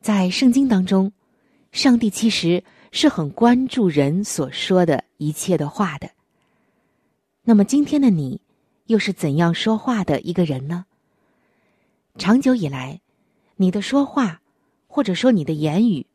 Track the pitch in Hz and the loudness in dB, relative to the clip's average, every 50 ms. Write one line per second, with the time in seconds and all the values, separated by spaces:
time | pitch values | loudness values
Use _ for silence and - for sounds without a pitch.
0 | _ - 214 196 185 180 185 - 277 254 233 269 277 262 226 190 185 185 196 190 | _ 0 0 2 2 0 0 2 4 4 4 4 2 2 2 2 2 2 2 2
1 | 190 196 - _ _ _ _ _ _ _ _ _ _ _ _ - - 285 247 233 | 2 0 -4 _ _ _ _ _ _ _ _ _ _ _ _ 0 2 4 4 4
2 | 233 214 - - - 233 202 - - 165 175 180 - _ _ _ _ _ - - | 2 -2 -2 0 -2 0 0 0 0 0 0 0 -2 _ _ _ _ _ -6 0
3 | - 302 - - 160 143 - - 226 240 247 247 262 247 - 262 220 180 147 147 | 0 0 2 0 -6 -6 -2 2 4 4 4 2 0 -2 -2 0 0 0 2 2
4 | 139 139 156 185 208 - - - 147 131 - - - - 196 185 180 165 147 127 | 0 2 0 -2 -4 -4 -4 -6 -6 -6 -6 -10 -2 0 2 2 4 2 0 -2
5 | - _ _ _ 147 151 151 - - - 185 151 147 147 - - 208 175 143 147 | -4 _ _ _ -6 -6 -6 -6 -4 -2 -2 -2 -2 -6 -4 -4 -6 -6 -4 -10
6 | - - _ _ _ _ _ _ _ _ _ _ _ _ _ _ _ _ _ _ | -14 -18 _ _ _ _ _ _ _ _ _ _ _ _ _ _ _ _ _ _
7 | _ _ _ _ _ _ _ _ _ 233 233 208 196 - - 294 294 277 294 302 | _ _ _ _ _ _ _ _ _ 4 4 4 4 2 2 0 0 0 0 2
8 | 277 247 196 160 143 127 131 - _ _ _ _ _ _ _ _ _ _ 226 208 | 2 2 2 0 -2 -6 -8 -12 _ _ _ _ _ _ _ _ _ _ -2 0
9 | - - 185 - - 151 139 156 170 170 170 - - 214 220 214 - - 247 220 | 0 -2 -6 -4 -4 -2 0 2 2 2 0 0 -2 -2 -2 -2 -2 -4 -2 -2
10 | 185 - 151 131 - - 175 180 175 151 143 131 131 143 170 175 185 _ _ _ | 0 -2 -2 -4 -4 -6 -2 -2 -2 -2 -2 -6 -6 -8 -8 -10 -10 _ _ _
11 | _ _ _ _ _ _ _ _ _ _ _ _ _ _ _ _ _ _ _ _ | _ _ _ _ _ _ _ _ _ _ _ _ _ _ _ _ _ _ _ _
12 | _ _ _ - 190 180 214 262 277 262 254 240 185 143 139 131 127 131 147 175 | _ _ _ -8 0 2 2 2 2 2 0 0 -2 -6 -6 -8 -10 -12 -14 -16
13 | _ _ _ _ _ _ _ _ _ _ _ _ 190 185 180 208 196 - 262 285 | _ _ _ _ _ _ _ _ _ _ _ _ 0 0 0 -2 -6 -2 0 0
14 | 285 262 - 294 254 196 160 - _ _ _ _ _ _ _ _ _ _ - - | 0 0 -2 -2 -2 -2 -4 -10 _ _ _ _ _ _ _ _ _ _ -4 -2
15 | 277 - 180 - - 262 240 190 151 - 160 151 151 156 147 180 226 240 190 139 | -2 -2 -2 0 2 2 2 2 0 -2 -4 -4 -2 -2 0 2 2 2 0 -2
16 | - _ | -6 _